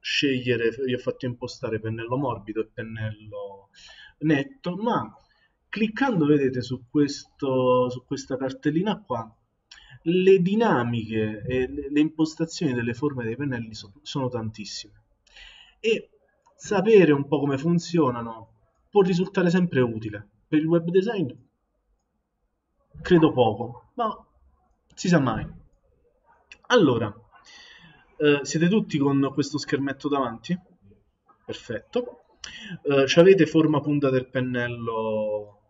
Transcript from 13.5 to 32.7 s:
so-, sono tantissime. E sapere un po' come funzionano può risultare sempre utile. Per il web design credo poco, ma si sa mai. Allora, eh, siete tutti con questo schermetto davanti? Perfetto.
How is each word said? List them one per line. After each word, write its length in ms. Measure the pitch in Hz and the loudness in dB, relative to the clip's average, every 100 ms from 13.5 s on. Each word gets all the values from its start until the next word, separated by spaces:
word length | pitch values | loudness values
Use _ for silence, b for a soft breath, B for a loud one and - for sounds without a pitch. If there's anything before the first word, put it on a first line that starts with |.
| 123 113 | -6 -8
so-, 180 | 107 98 - | -14 -18 -20
sono 260 | - 143 127 | -10 -6 -4
tantissime. 760 | 123 110 110 98 - - _ _ _ _ B B B B B | -4 -8 -10 -14 -14 -18 _ _ _ _ B B B B B
E 320 | - 110 - _ _ _ _ _ | -2 -2 -4 _ _ _ _ _
sapere 560 | - 196 202 220 160 | -4 -2 6 8 8
un 140 | 143 143 | 4 2
po' 100 | 147 | 0
come 200 | 143 135 | 0 -2
funzionano 920 | 156 170 - 170 143 120 117 113 - _ _ _ _ | 0 0 0 2 2 0 -8 -14 -20 _ _ _ _
può 120 | 202 | 2
risultare 480 | 185 175 185 - 180 | 4 2 0 0 2
sempre 300 | 180 175 131 | 2 0 0
utile. 480 | 123 113 110 104 - _ _ | 0 -2 -10 -12 -16 _ _
Per 100 | 156 | 0
il 80 | 156 | 2
web 220 | 170 165 | 0 2
design 380 | 185 196 214 147 - _ _ _ _ _ _ _ _ _ _ _ _ _ _ _ - | 0 0 -4 -4 -8 _ _ _ _ _ _ _ _ _ _ _ _ _ _ _ -16
credo 320 | - 175 156 | 2 4 6
poco, 600 | 127 120 107 - - _ | 4 0 0 -8 -12 _
ma 320 | - 226 - - _ _ _ _ _ _ | -6 -4 -6 -18 _ _ _ _ _ _
si 140 | - 190 | -6 2
sa 100 | 175 | 2
mai. 280 | 131 110 104 - - _ _ _ _ _ _ _ _ - _ | 2 -4 -8 -14 -20 _ _ _ _ _ _ _ _ -20 _
Allora, 460 | 240 156 117 107 - _ _ B B B B B B B _ | 4 4 2 -2 -8 _ _ B B B B B B B _
eh, 220 | 151 143 | 2 2
siete 260 | 135 160 170 | 0 0 2
tutti 300 | 214 - 151 | 2 0 0
con 320 | 139 139 139 | 2 2 0
questo 240 | 135 139 143 | 0 -4 -4
schermetto 500 | - 143 139 135 147 | -4 -4 -4 -6 -4
davanti? 500 | 143 127 113 - 180 _ _ _ _ _ _ _ _ | -2 -4 -8 -6 -8 _ _ _ _ _ _ _ _
Perfetto. 800 | - - - 110 - 240 247 - _ _ B B B | -14 -14 -10 -12 -6 -8 -8 -14 _ _ B B B